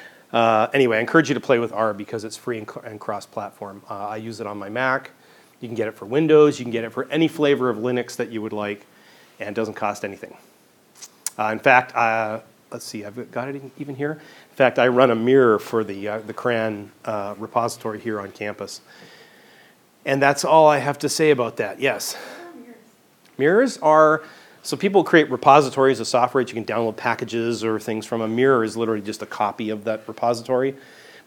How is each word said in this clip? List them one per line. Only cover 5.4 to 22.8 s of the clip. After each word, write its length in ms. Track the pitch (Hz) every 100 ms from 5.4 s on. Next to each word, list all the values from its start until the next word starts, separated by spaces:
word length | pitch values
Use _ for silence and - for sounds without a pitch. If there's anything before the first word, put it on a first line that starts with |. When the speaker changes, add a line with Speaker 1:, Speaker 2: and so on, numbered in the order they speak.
| _ -
Speaker 1:
You 80 | 120
can 60 |
get 140 | 113 110
it 60 |
for 100 | -
Windows. 540 | 98 135 160 156 151 135
You 80 | 120
can 60 |
get 120 | 113
it 80 | 113
for 160 | 117 131
any 180 | 151 165
flavor 420 | 156 143 135 127
of 80 | 107
Linux 380 | 123 123 113 -
that 140 | 113
you 120 | 113
would 100 | 107
like, 320 | 104 104 104 - _ _ _ _ -
and 100 | 104
it 60 |
doesn't 200 | 104 110
cost 300 | 101 104 101
anything. 320 | 101 95 - - _ _ _ _ _ - - _ - -
Uh, 80 | 107
in 120 | 110
fact, 360 | 139 127 123 117
uh, 440 | 117 110 110 110 - _ -
let's 140 | 120
see, 200 | - 110
I've 260 | 101 110 113
got 160 | 120 131
it 80 | 139
in, 140 | 135 -
even 180 | 143 131
here. 160 | 147
In 440 | 151 - - _ -
fact, 220 | 131 123
I 80 | 127
run 220 | 123 127
a 60 | 113
mirror 420 | 117 135 120 107
for 240 | - 117
the, 260 | 107 98 104
uh, 100 | 110
the 120 | 107
cran, 600 | 110 127 117 110 104 101 _
uh, 300 | - 107 101 101
repository 640 | 107 123 117 - 113 107
here 220 | 117 107
on 100 | 98
campus. 500 | - 104 101 98 - _ - - - - _ _ _ _ _ _ _
And 180 | - 139
that's 220 | 139 139
all 240 | 131 160 151
I 100 | 147
have 200 | 135 139
to 80 | 143
say 220 | - 156
about 260 | 135 117 -
that. 240 | 104 -
Yes? 340 | 131 104 -
Speaker 2:
What 400 | - - - -
are 60 | -
mirrors? 180 | - -